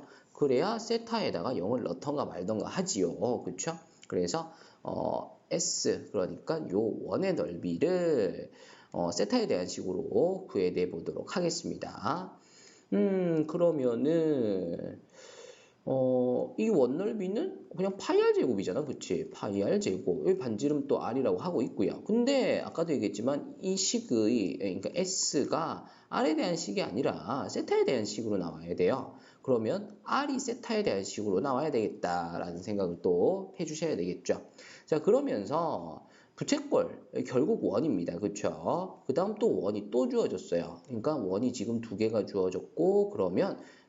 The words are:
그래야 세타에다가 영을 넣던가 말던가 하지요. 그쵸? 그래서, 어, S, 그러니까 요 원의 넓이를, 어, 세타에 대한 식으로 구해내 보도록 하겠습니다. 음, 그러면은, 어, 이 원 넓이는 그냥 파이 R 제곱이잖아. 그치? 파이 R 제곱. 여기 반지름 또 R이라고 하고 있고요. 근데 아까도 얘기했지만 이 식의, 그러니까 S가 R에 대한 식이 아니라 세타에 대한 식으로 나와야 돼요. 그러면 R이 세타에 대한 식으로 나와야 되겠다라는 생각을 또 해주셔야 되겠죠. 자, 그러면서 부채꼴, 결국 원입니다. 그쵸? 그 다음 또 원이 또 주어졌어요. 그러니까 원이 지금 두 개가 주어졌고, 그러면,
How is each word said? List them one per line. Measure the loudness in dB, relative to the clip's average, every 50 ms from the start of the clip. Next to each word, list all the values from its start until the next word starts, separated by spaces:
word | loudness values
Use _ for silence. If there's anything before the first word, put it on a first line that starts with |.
| -8 -18 -20 -20 -20 _
그래야 | -4 0 2 4 4 4 2 2 0 -2
세타에다가 | -2 -2 -2 -2 -2 -2 -2 -2 0 0 -2 -2 -2 -2 -2 -2
영을 | -2 0 -2 -2 -2
넣던가 | -4 -6 -6 -4 -4 -2 -2 -2
말던가 | -4 -4 -6 -4 -2 -2 -2 -2 -4
하지요. | -2 -4 -2 -2 0 0 0 0 0 0 0 0 0 -2 -4
그쵸? | -6 -8 -6 -4 -6 -6 -8 -10 -20 -20 -20 -10 -4
그래서, | -2 0 0 0 0 -2 -4 -6 -12 -18 -20 -20 -20 -12
어, | -8 -6 -4 -2 -2 0 -2 -2 -4 -6 -12 -16 _ -4
S, | -2 -2 -2 -2 -2 -2 0 0 0 -2 -2 -6
그러니까 | -2 -2 -2 -2 -4 -6 -4 -4 -4 -2 -2 -2
요 | 0 0 2 0 0 -4 -6
원의 | -4 -2 0 0 0 0
넓이를, | 0 -2 -4 -4 -4 -4 -4 -2 2 2 2 2 2 2 2 4 4 2 2 0 -4 -10 -12 -14 -20 -20 -20 -20 -20 -16 -8
어, | -4 -2 -2 0
세타에 | 0 0 0 2 2 2 2
대한 | 2 2 0 0 -2
식으로 | -4 -6 -4 -4 -2 -4 -2 0 2 4 4 4 2 0 -4 -4
구해내 | 0 2 2 2 2 2 0 0
보도록 | 0 -4 -6 -6 -6 -6 -6 -4 -2 0
하겠습니다. | 0 0 -2 -2 -4 -6 -6 -6 -8 -10 -8 -4 -2 -2 -2 -2 -4 -8 -14 -18 -20 -20 -20 -20 -20 -20 -20 -18 _ -2
음, | 2 2 2 4 2 2 2 2 2 2 0
그러면은, | 0 2 4 4 4 4 4 2 2 2 2 2 2 4 4 4 2 2 2 2 2 0 0 -2 -2 -4 -6 -6 -8 -10 -12 -16 -20 -20 -20 -20 -20 -20 -20 -20 -20 -20 -20 -20 -20 _ _ -4
어, | -2 0 2 2 4 4 4 4 4 2 0 0 -2 -2 -2
이 | 2 4
원 | 6 6 6 6 4 2
넓이는 | -2 -2 -2 -2 -2 -2 -2 -2 -2 -2 -4 -8 -14 -10 -4 -2
그냥 | -2 -2 -2 -2
파이 | -2 2 4 4
R | 6 6 6
제곱이잖아. | 4 4 2 2 2 0 0 0 -2 -2
그치? | -2 -4 -6 -4 -2 0 0 -2 -4
파이 | -8 -6 -4 -2 0 2
R | 2 4 2 2
제곱. | 2 0 0 0 0 0 0 2 2 2
여기 | 2 2
반지름 | 0 -2 -2 0 2 2 2 2 2 2
또 | 0 0 0
R이라고 | 0 0 0 2 2 2 2
하고 | 0 0 0 0
있고요. | 0 0 0 0 0 0 0 -2 -2
근데 | 2 2 4 4 4 4 4 4 2 2 0
아까도 | 0 -2 -2 -2 0 0 2
얘기했지만 | 2 0 0 0 0 0 0 0 -2 -2 -6 -10 -6
이 | -2 -2 0 0
식의, | 0 0 0 0 0 2 2 4 4 4 4 4 2 0 -2 -2
그러니까 | -2 -4 -4 -2 -4 -4 -2
S가 | -2 -2 -2 0 -2 -2 0 0 0 0 0 0 -2 -2 -2 -6 -8 -10 -16 -20 -20 -12 -6
R에 | -2 0 2 2 2
대한 | 0 0 0 0 -2
식이 | -4 -4 -2 -2
아니라 | -2 -2 -2 0 0 0 0 -2 -4 -4 -4 -4 -4 -4
세타에 | -4 -4 -2 0 2 2 2
대한 | 2 2 0 0
식으로 | -2 -4 -4 -4 -2 -2 -2
나와야 | -2 -4 -6 -8 -8 -6 0
돼요. | 2 4 4 4 2 -2 -6 -12 -16 -20 -20 -20 -8
그러면 | 0 0 2 2 2 0 -2 -4 -4 -10 -14 -12 -6
R이 | -2 0 0 0 0 -2 -2
세타에 | -2 -4 -6 -6 -4 -4 -2 0 0
대한 | 0 0 0 -2
식으로 | -4 -6 -4 -2 0 2 2
나와야 | 2 2 0 0 0 0
되겠다라는 | 0 0 0 0 -2 -2 -2 -2 0 0 -2 -2 -4 -6 -6 -6 -8 -8
생각을 | -6 -4 -2 -2 0 -2 -2 0
또 | 2 2 4 6 4 4 2 2 -2 -8 -8 -6
해주셔야 | -6 -6 -4 -4 -2 -2 -2
되겠죠. | -2 -2 -2 -4 -4 -2 -2 -2 -2 -4 -14 -20 -20 -20 -20 -20 -10 -4
자, | -2 0 0
그러면서 | 4 4 4 4 4 2 -2 -2 -2 -2 0 0 0 0 -2 -4 -6 -8 -12 -14 -16 -20 -20 -20 -20 _ _
부채꼴, | -6 -2 0 0 0 0 2 4 4 4 2 -2 -10 -14 -8 -6 -4 -4
결국 | 0 2 2 4 4 2 2 2
원입니다. | 2 2 2 2 2 2 0 0 -2 -4 -2
그쵸? | -2 -2 -2 -2 -2 -2 -2 -2 -2 0 0 0 -2 -4 -8 -10 -4 -2
그 | 0
다음 | 0 0 0 0 2
또 | 2 2 2 2
원이 | 0 0 -2 -2 -2 -2
또 | 0 2 2 2
주어졌어요. | 2 2 0 0 0 -4 -4 -2 0 0 0 -2 -8 -14 -12
그러니까 | -8 -6 -2 -2 0 0
원이 | 0 0 0 0 0 0 0
지금 | -2 -2 -4 -2 -2 -4
두 | -4 -4 -2 0
개가 | 0 2 2 0 0 0
주어졌고, | 0 2 2 2 0 -2 -6 -6 -2 0 2 4 4 4 4 2
그러면, | 2 0 0 2 2 2 2 0 0 -6 -10 -16 -20 -20 -18